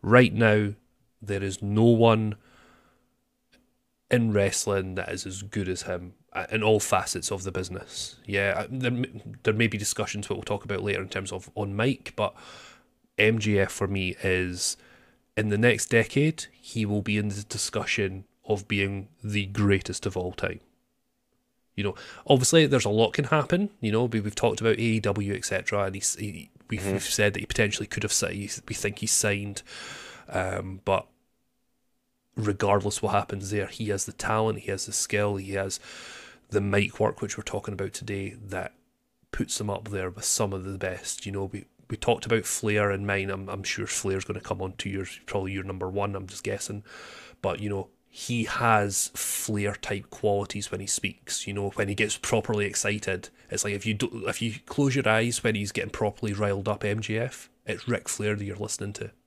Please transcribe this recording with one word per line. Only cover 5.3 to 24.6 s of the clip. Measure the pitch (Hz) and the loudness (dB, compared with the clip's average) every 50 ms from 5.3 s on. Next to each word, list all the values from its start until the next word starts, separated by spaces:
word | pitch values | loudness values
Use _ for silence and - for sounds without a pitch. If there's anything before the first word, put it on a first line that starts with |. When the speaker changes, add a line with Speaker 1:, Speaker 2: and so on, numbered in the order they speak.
| 92 95 98 | -8 -10 -10
Speaker 1:
good | - - 104 98 90 | -6 -4 -4 -2 -2
as | 92 90 - | -4 -4 -4
him, | - 92 90 90 90 98 _ _ _ - | -6 -6 -6 -8 -10 -16 _ _ _ -8
uh, | - 92 - | -8 -8 -4
in | - 110 107 | -2 0 4
all | 107 110 104 | 4 4 4
facets | - - - 92 87 - - 90 - - | 4 4 2 2 2 0 -4 -4 -2 -4
of | 104 95 90 | -4 -4 -4
the | 98 87 | -4 -4
business. | 95 92 87 90 - - - - - - - - - - | -4 -4 -4 -6 -10 -10 -10 -10 -10 -10 -10 -10 -16 -10
Yeah, | - 98 98 98 101 95 | -2 0 2 2 2 2
uh, | - 107 - | 0 -2 -4
there | 123 131 127 123 | -4 -2 0 0
m-, | 123 120 123 - - 110 - - 107 - _ | 0 0 -2 -4 -6 -12 -14 -14 -14 -2 _
there | - 107 | 2 4
may | 107 117 | 4 4
be | 110 - | 2 2
discussions | 107 104 - - - 107 - - 104 98 - | 0 -2 -2 -2 -2 -4 -4 -4 -8 -6 -6
what | 101 | -6
we'll | 92 - | -6 -4
talk | - 104 101 - | -4 -4 -4 -2
about | - 101 92 95 | -4 -4 -2 0
later | 104 98 92 95 | -2 -2 -2 -4
in | 92 | -4
terms | - 107 95 95 | -6 -6 -6 -6
of | 101 95 95 - - | -8 -8 -10 -10 -8
on | - 107 101 98 | -6 -6 -4 0
mic, | 101 110 135 139 - - - - | 2 2 2 2 0 -4 -14 -2
but | - 107 95 - - - - - - - - - - _ _ _ _ _ _ _ - | -2 -2 -2 -2 -6 -20 -20 -20 -20 -20 -20 -20 -20 _ _ _ _ _ _ _ 4
M | 107 107 110 113 | 4 4 4 4
J | 104 110 104 101 | 2 2 4 4
F | 98 90 | 2 2
for | - - 98 | 0 -2 -2
me | 95 98 98 95 90 87 - - | 0 0 0 0 -2 -4 -2 0
is, | 98 92 92 92 90 90 90 - - - - - - - - _ _ _ _ _ _ _ | 0 2 2 0 -2 -2 -2 -2 -4 -4 -4 -10 -20 -20 -20 _ _ _ _ _ _ _
in | - 110 107 | -2 0 2
the | 101 101 | 2 4
next | 110 120 117 110 - - | 6 6 4 4 2 4
decade, | - 117 110 - - 135 143 156 160 - - - _ | 4 4 4 4 4 4 4 4 2 -2 -8 -14 _
he | _ - - - 113 110 | _ -20 -8 -4 -2 0
will | 101 104 104 98 | 2 0 0 0
be | - 104 104 | 2 0 0
in | 104 107 | 0 0
the | 101 101 101 - | -2 -4 -6 -8
discussion | - 104 - - - - - - - - 104 95 95 95 95 _ _ _ _ | -6 -4 -4 -2 -2 -4 -2 -2 0 0 0 -2 -2 -6 -12 _ _ _ _
of | - 107 98 98 | -2 -2 -2 0
being | - 104 101 98 98 101 98 98 - _ _ - | -2 0 2 2 0 0 -4 -8 -10 _ _ -6
the | 107 101 104 101 | -2 0 0 0
greatest | 95 98 - 104 101 101 95 - - 98 - - | 0 0 2 6 6 6 6 4 0 -6 -4 -4
of | - - | -4 -2
all | - 90 90 90 | -2 -4 -4 -4
time. | - - - 92 - _ _ _ _ _ _ _ _ _ _ _ _ _ _ _ _ _ _ _ _ _ _ _ | -4 -4 -4 -4 -6 _ _ _ _ _ _ _ _ _ _ _ _ _ _ _ _ _ _ _ _ _ _ _
You | - 101 | -4 -4
know, | 101 92 - - - - - - | -4 -4 -6 -12 -16 -18 -18 4
obviously, | - 143 131 127 - - 165 160 | 6 6 6 8 8 8 8 8
there's | 139 135 127 - | 8 6 4 4
a | 107 | 4
lot | 104 107 113 110 - | 4 6 4 4 4
can | - 147 | 0 0
happen. | 123 - 156 143 - - 175 208 202 - _ | 2 4 2 4 4 2 2 2 0 -4 _
You | - 110 104 | 0 2 4
know, | 113 120 | 4 2
we, | 123 110 110 | 2 0 0
we've | 101 107 104 | -2 -2 -4
talked | - - 120 104 - | 2 2 2 2 4